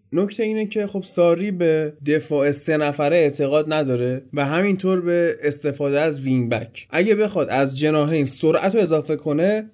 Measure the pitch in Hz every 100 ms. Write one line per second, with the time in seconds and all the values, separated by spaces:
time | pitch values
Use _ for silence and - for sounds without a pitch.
0 | - 165 202 208 220 220 208 214 202 202
1 | 185 - 170 170 202 185 170 156 156 151
2 | 143 151 147 147 143 143 - 156 147 143
3 | 147 175 151 139 139 147 156 156 139 123
4 | 123 131 - 143 139 160 202 185 190 185
5 | 175 175 170 - 147 147 147 139 143 139
6 | 160 143 135 131 120 113 113 - - 156
7 | 196 208 208 196 143 123 139 135 151 151
8 | 147 160 139 - 160 160 190 220 185 156
9 | 151 156 160 147 180 214 214